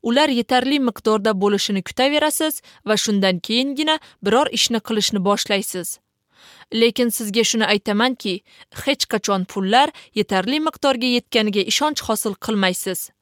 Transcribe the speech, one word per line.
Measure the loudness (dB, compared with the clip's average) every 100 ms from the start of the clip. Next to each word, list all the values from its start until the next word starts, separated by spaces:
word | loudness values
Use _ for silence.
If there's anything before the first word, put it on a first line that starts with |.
ular | 0 2 2
yetarli | 0 2 0 2 0
miqdorda | 0 -2 0 0 0 0
bo'lishini | 0 0 0 -4
kutaverasiz | -4 0 0 2 0 0 -2 -4 -14 -14 -2
va | -2
shundan | 2 2 2 0
keyingina | 0 0 0 -2 -2 -2 -4 _
biror | 2 2 2
ishni | 0 0 -2
qilishni | -2 -2 0 0
boshlaysiz. | 0 0 0 -2 -2 -8 -8 -12 _ _ _ _ -20 -20 -6
Lekin | 2 2 2 -2
sizga | -2 -2 0
shuni | 0 0 2
aytamanki, | 0 0 0 0 -2 -6 -6 _ -20 -20 -8
hech | -4 -2 -2
qachon | -2 0 -2 -2
pullar | -4 2 4 4 -2 -10 -4
yetarli | 0 0 0 -2
miqdorga | -2 0 0 0 2
yetganiga | 0 0 0 0 0
ishonch | -2 0 -2 -2 -4
hosil | -4 -4
qilmaysiz. | -6 -4 0 0 -2 -6 -8 -10 _